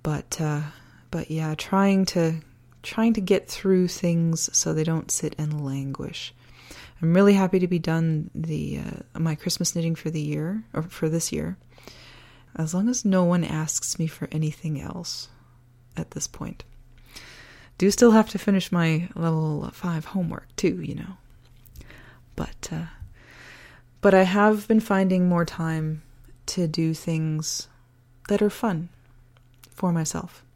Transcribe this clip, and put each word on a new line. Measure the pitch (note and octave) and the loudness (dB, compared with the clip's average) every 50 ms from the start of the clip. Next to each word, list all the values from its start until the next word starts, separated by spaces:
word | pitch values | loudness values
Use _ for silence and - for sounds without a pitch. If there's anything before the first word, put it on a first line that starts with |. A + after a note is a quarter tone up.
But, | _ D#3 D3+ C3+ - - - - | _ -4 -4 -4 -6 -10 -6 -4
uh, | D#3+ D3+ D3 D3 D3+ D3 - - - - - - - - | -2 -2 -2 -4 -4 -8 -12 -18 -20 -20 -20 -20 -14 -10
but | - E3 - - | -8 -8 -6 -4
yeah, | D#3 D#3+ D#3+ D#3 D#3 | -4 -4 -2 -4 -4
trying | - - - - G3 G3 G3 G3 F#3+ F#3+ | -6 -4 0 2 4 4 4 4 4 2
to, | - - F3+ E3 D#3+ E3 D#3+ - - - _ - - - - - | 2 2 2 2 2 0 -2 -8 -14 -20 _ -20 -20 -20 -16 -16
trying | - - - A3+ A#3 A3+ | -8 -2 2 2 2 2
to | A3+ | 2
get | F#3+ F3+ G3+ F#3 - - | 2 2 2 2 2 -6
through | - - - F#3+ F#3+ F#3 F3+ F3 | -12 -2 2 4 4 4 4 2
things | - - - F3 E3+ E3 E3 E3 E3 D3+ - - - | -2 -2 -2 0 2 2 2 2 0 -2 -4 -2 -2
so | - - D#3+ D#3+ | -2 0 0 0
they | D#3 D#3 | 0 0
don't | E3 E3 D#3+ - - | 0 -2 -2 -2 -4
sit | - - - - - | -4 -4 -4 -6 -4
and | - D3+ D3+ D3+ D3 C#3+ | -4 -4 -4 -4 -4 -4
languish. | C3+ C3+ C#3 C#3 C#3 C3+ - - - E3 - - - - - - - - - - - - - - - - - | -6 -6 -6 -6 -6 -8 -8 -10 -10 -10 -10 -12 -12 -14 -18 -20 -20 -20 -20 -20 -20 -20 -20 -20 -20 -8 -2
I'm | E3 D#3+ E3+ | 2 4 6
really | F#3 G3+ G3+ G3+ | 8 8 8 8
happy | G3 F#3+ F3+ G3 F#3+ | 6 4 4 4 2
to | F#3 | 2
be | F3 F3+ E3+ | 2 0 0
done | D#3+ E3 D#3+ E3 E3 D#3+ D#3+ D3+ D#3 - _ | 0 0 0 2 2 2 0 0 -2 -6 _
the, | - D#3+ E3 D3+ D3 D3+ C#3+ C#3+ C#3 | -6 -4 -4 -4 -4 -4 -6 -6 -6
uh, | - - - - - _ _ - | -8 -8 -10 -12 -14 _ _ -2
my | E3 E3 D3+ | -2 -2 -2
Christmas | - - F3+ - - F3+ - - | -2 -4 -4 -4 -2 -4 -2 -2
knitting | F3 E3 E3 E3 | -2 -2 -2 -4
for | - - D#3+ | -2 -4 -6
the | E3 D#3 | -4 -4
year, | D3 D3+ D3 D3+ D#3 E3+ G3+ A3 A3 - - | -4 -2 -4 -4 -4 -4 -4 -6 -8 -6 -6
or | - | -6
for | D#3+ F3+ - - E3+ D#3 | -6 -6 -6 -4 -2 0
this | D#3+ E3 - - - | 0 -2 -2 -2 -4
year, | D3+ D3+ E3+ F#3+ - - - - - - - - - - - - - - - - - - - - | -4 -4 -6 -8 -10 -14 -20 -20 -20 -20 -20 -20 -20 -20 -20 -20 -20 -20 -20 -20 -20 -20 -14 -8
as | - D#3+ D#3+ E3+ | -6 -6 -2 -2
long | F#3 G3+ | 0 0
as | A#3 B3+ - - | 0 0 0 2
no | G3+ F#3+ F#3 F3+ | 2 4 4 4
one | E3+ F3 F3 E3 | 4 4 2 0
asks | - D#3 D#3 D#3 D#3 - - - - - - | 0 -2 -4 -4 -4 -4 -6 -6 -6 -4 -2
me | D#3+ | -4
for | D#3+ - - - - | -4 -4 -8 -10 -6
anything | - D#3 D#3 D3+ D3+ - - D#3 D3+ C#3 | -4 -2 -2 -2 -4 -6 -6 -6 -6 -4
else | - - - F#3 E3 - - - - - - - - - - - _ _ _ _ _ - - | -6 -8 -10 -10 -10 -10 -10 -10 -12 -16 -18 -20 -20 -20 -20 -20 _ _ _ _ _ -12 -10
at | D#3+ D#3+ - | -10 -10 -8
this | - - - | -8 -10 -10
point. | - - - - - - - - - - - - - - - - - - - - - - - - - - - - - - | -10 -10 -12 -12 -12 -12 -14 -18 -20 -20 -20 -20 -20 -20 -20 -20 -20 -20 -20 -20 -20 -20 -20 -20 -20 -20 -20 -20 -20 -4
Do | - F3+ G3+ | 2 2 2
still | G3+ - A#3+ A#3 | 6 8 8 8
have | A3 A3 A3 - | 8 8 4 4
to | - F#3+ | -4 -4
finish | - G#3+ G3 F#3+ - - | 0 2 0 0 0 0
my | F#3 F3 E3 D#3+ D#3+ D#3 F3 - - | 0 2 2 2 2 0 -2 -4 -6
level | - E3 E3 D#3+ D#3+ D#3 D#3 D3+ D3 D3 - - | -2 -2 0 0 0 -2 -2 -4 -4 -6 -8 -10
five | - - F3 E3+ D#3 - | -8 -6 -4 -4 -4 -6
homework | - - F#3+ F3+ D#3 - - - - - | -6 -4 -4 -4 -4 -6 -10 -14 -14 -6
too, | - - F3 - F3+ | -2 0 0 0 -2
you | D#3 C3+ - | -8 -8 -8
know. | - - - F#3+ - - - - - - - - - - - - - - - - - - - - - - - - | -10 -10 -12 -16 -18 -20 -20 -20 -20 -20 -20 -20 -20 -20 -20 -20 -20 -20 -20 -20 -20 -20 -20 -20 -20 -20 -14 -10
But, | - - - - - - - | -10 -10 -10 -10 -16 -12 -10
uh, | E3 D#3+ E3+ D#3+ - - - - - - - - - - - - - - - - - - _ - _ - | -8 -8 -8 -10 -14 -18 -18 -18 -18 -20 -20 -20 -20 -20 -20 -20 -20 -20 -20 -20 -20 -20 _ -20 _ 2
but | - G3+ F#3+ | 4 6 8
I | F#3 F#3+ | 8 6
have | F3+ F#3+ G#3 G#3 G#3+ G#3+ G#3 G#3 | 6 4 4 6 6 4 2 2
been | - A3+ A3 | 4 2 2
finding | A3 - G3+ F#3+ F#3+ F#3 F#3 F#3 F3+ | 4 2 2 2 4 2 4 4 4
more | F3+ F3 E3+ E3+ | 4 4 2 2
time | E3 - - E3 D#3+ D#3+ D#3+ D#3 D#3 D#3 D3+ - - - - - - - - - | 0 -4 -6 -4 -2 -2 -2 -2 -4 -6 -8 -10 -18 -20 -20 -20 -20 -20 -14 -12
to | - - F#3+ F3 | -6 -2 -2 -2
do | D#3 D#3 D#3+ D#3+ D#3+ D#3+ | 0 0 0 0 0 0
things | - - E3+ D#3+ D#3+ D#3+ D#3 D#3 D#3 D#3+ - - - - - - _ _ _ _ _ _ _ _ - _ - | -2 -4 -2 -2 0 0 0 -2 -2 -4 -4 -6 -8 -10 -12 -20 _ _ _ _ _ _ _ _ -20 _ -2
that | G3+ G3+ | 2 2
are | G#3 G#3 | 2 0
fun | - - - A3+ F3+ D#3 F3 F3 - - _ _ - - - _ _ _ _ _ _ _ - - | 0 -2 -2 -2 -2 -2 -4 -8 -14 -20 _ _ -20 -20 -20 _ _ _ _ _ _ _ -20 -20
for | - - - F3+ | -8 -2 0 0
myself. | E3+ E3 D#3 D3+ - E3 - F3 - - - _ _ | 0 0 0 -2 -4 -8 -10 -10 -16 -20 -20 _ _